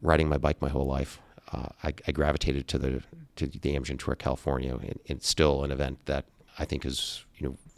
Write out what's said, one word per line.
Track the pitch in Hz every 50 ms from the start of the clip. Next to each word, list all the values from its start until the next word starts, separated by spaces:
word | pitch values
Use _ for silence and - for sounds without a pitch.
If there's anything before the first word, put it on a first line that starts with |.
riding | - 80 80 78 80 78
my | 76
bike | 73 73 76 76 -
my | 69 69
whole | 69 69 65
life, | 67 67 67 67 - - - - - - - - -
uh, | - - - - - -
I, | - 78 73 - -
I | -
gravitated | 73 76 73 73 71 71 - 71 65 69 65 -
to | - 67
the, | 65 65 65 64 - - - - 156 - -
to | - -
the | 67 - - - 69 71
Amgen | 69 67 - 69 65
Tour | - - 67
California. | - - - 67 - - 71 69 65 65 65 64
And | - - - - - -
it's | - 69 65 -
still | - - - 80 76 71 69 69
an | 69
event | 69 65 71 65 65 - -
that | - 69 69 71 - _ _ - _ - -
I | 80
think | - 73 69 -
is, | 67 65 - - - - - - - -
you | - 76 67
know, | 67 - - - -